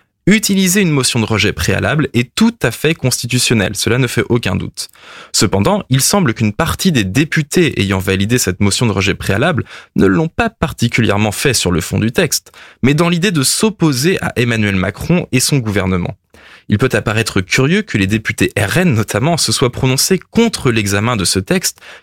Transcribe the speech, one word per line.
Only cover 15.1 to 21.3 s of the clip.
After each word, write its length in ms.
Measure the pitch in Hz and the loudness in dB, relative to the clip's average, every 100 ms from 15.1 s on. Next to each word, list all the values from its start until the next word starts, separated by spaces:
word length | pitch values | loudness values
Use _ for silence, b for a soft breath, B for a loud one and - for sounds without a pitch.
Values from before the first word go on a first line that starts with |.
| 175 - | -2 0
et 80 | 127 | -2
son 180 | - 143 | 0 0
gouvernement. 580 | 110 101 92 92 87 - _ B B B - | 0 0 0 -2 -4 -8 _ B B B -4
Il 100 | 104 | 0
peut 100 | 127 | 2
apparaître 480 | 110 113 107 110 101 | 0 0 -2 -2 -2
curieux 420 | 92 - 135 190 | -2 0 2 0
que 160 | 214 - | -2 -2
les 80 | 95 | 0
députés 460 | 110 - - - - | 0 -2 -2 -2 -2
R 220 | 101 156 | -2 0
N 160 | 180 | 2
notamment 420 | 110 104 104 139 165 | 2 0 -2 0 0
se 140 | - | -2
soient 220 | 110 127 | 0 -2
prononcés 480 | - 131 131 - 185 | 0 0 0 0 -2
contre 500 | - - 233 - 131 | 0 0 0 0 0
l'examen 460 | 113 101 101 110 117 | 0 0 0 0 0
de 80 | |
ce 160 | 87 | 0